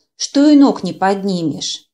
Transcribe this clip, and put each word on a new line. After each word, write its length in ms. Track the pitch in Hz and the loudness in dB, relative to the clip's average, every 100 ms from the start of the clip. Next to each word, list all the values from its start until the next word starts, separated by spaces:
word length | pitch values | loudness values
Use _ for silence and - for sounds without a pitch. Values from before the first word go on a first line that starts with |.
| _ _ | _ _
что 340 | - 277 294 | -4 0 4
и 60 | 285 | 6
ног 280 | 277 - | 4 2
не 100 | 185 | -6
поднимешь. 960 | 165 190 196 196 180 160 - - - _ | -4 -2 -2 -4 -4 -4 -6 -10 -12 _